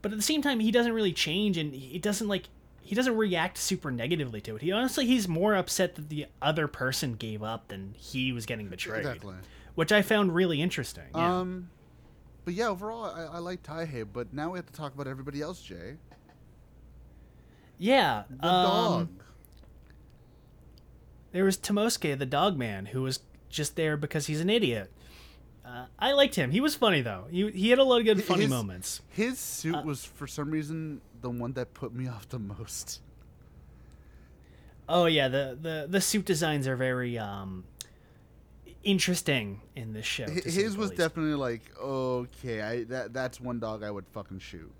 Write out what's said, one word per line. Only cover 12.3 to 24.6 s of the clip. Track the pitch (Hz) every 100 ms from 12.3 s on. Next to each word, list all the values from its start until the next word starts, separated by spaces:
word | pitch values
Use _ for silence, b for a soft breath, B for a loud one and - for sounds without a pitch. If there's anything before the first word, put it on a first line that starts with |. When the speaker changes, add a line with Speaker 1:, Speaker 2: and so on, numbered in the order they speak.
| -
Speaker 2:
but | -
yeah, | 175 226
overall, | 180 208 226 208
I, | 165 160 170
I |
like | 175 180
Taihei, | - 160 165 127 104
but | 110 117
now | 139 160
we | 180
have | -
to |
talk | - 147
about | 131 135
everybody | 131 135 143
else, | 147 -
Jay. | - 87 90 156 - - - - - - - - - - - - b b b b b -
Speaker 1:
Yeah, | 190 269 170 107 -
Speaker 2:
The | 131 165
Speaker 1:
um, | 180 180
Speaker 2:
dog. | 208 220 147 170 - - - - - - - - - - - - - - - - - - - - - -
Speaker 1:
there | 180 196
was | 190
Tomosuke, | - 202 226 - 160 139
the | 131
dog | 143 196 160
man, | 117 98 98
who | 131
was | 131 127 - - -
just | - 147 -
there | 156 151
because | 147 156 143
he's | 151
an | 175
idiot. | 233